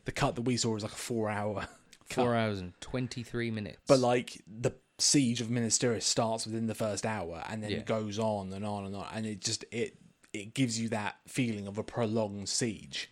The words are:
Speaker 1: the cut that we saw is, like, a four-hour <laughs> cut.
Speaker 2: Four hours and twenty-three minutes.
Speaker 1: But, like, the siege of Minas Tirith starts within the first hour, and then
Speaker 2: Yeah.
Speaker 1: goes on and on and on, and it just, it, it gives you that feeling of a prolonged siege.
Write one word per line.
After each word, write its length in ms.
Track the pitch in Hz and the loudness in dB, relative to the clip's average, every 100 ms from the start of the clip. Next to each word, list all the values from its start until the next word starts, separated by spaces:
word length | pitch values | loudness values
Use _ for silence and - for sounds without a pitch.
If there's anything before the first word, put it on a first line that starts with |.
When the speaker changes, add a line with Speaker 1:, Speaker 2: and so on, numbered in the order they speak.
Speaker 1:
the 80 | - | -8
cut 220 | - 139 | 0 0
that 80 | 107 | 2
we 140 | 120 120 | 0 2
saw 180 | 117 110 | 2 0
is, 60 | |
like, 100 | 107 | -4
a 40 | - | -8
four-hour 640 | - 117 107 104 104 98 90 - _ | -4 0 0 0 -2 -2 -6 -12 _
<laughs> 200 | - - | -20 -6
cut. 140 | - | 0
Speaker 2:
Four 100 | 123 | 4
hours 240 | 117 110 98 | 4 2 0
and 140 | 90 - | -6 -10
twenty-three 720 | - 127 123 - 117 120 117 | -6 -4 -4 -6 -6 -2 -2
minutes. 260 | 110 98 - - | -2 -6 -6 6
Speaker 1:
But, 140 | 135 | 6
like, 420 | 123 127 127 - - | 8 4 2 -10 -14
the 240 | 107 120 - _ - | -4 -4 -4 _ 0
siege 420 | - 151 123 113 | 4 6 6 2
of 80 | 110 | 0
Minas 280 | 123 113 - | 0 2 4
Tirith 240 | 123 104 | 4 2
starts 420 | - - 113 113 | 2 2 2 0
within 220 | 110 113 113 | -2 -2 -2
the 80 | |
first 320 | 104 110 98 113 | 0 -2 0 -2
hour, 380 | 107 85 82 - | -2 -4 -6 -6
and 140 | 110 | -6
then 80 | 104 | -4
Speaker 2:
Yeah. 80 | 85 | -4
Speaker 1:
goes 360 | - 113 107 101 | 0 -2 0 0
on 340 | 110 104 95 | 0 0 -2
and 120 | 98 | -4
on 200 | 104 104 98 | -4 -4 -4
and 100 | 98 | -6
on, 100 | - | -6
and 140 | 110 110 | -4 -4
it 140 | 101 | -4
just, 240 | 120 110 - | -2 -4 -4
it, 240 | 113 113 - - _ - | -4 -4 -6 -20 _ -10
it 220 | 110 101 | -10 -4
gives 240 | - 127 113 | 0 2 2
you 100 | 113 | 0
that 260 | 110 101 - - | 0 -2 -6 -6
feeling 400 | - 120 104 101 | 0 0 0 -4
of 120 | 104 | -6
a 40 | |
prolonged 640 | - - 110 113 107 101 95 | -4 0 2 2 0 -4 -4
siege. 600 | - 120 95 - - - | 0 0 -4 -8 -10 -10